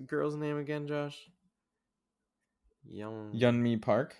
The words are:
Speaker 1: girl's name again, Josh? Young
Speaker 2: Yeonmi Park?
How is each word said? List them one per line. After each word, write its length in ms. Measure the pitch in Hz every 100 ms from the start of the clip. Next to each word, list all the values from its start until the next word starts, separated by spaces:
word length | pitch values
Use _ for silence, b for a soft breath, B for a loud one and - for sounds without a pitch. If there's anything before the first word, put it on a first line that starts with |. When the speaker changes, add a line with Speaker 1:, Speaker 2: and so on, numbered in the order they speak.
| 131
Speaker 1:
girl's 300 | 147 147 147
name 200 | 151 147
again, 280 | 143 151 147
Josh? 420 | 147 143 143 - _ _ _ _ _ _ _ _ _ _ _ _ _ _ _ 135
Young 440 | 98 107 110 107
Speaker 2:
Yeonmi 500 | 107 120 120 120 113
Park? 320 | 110 110 151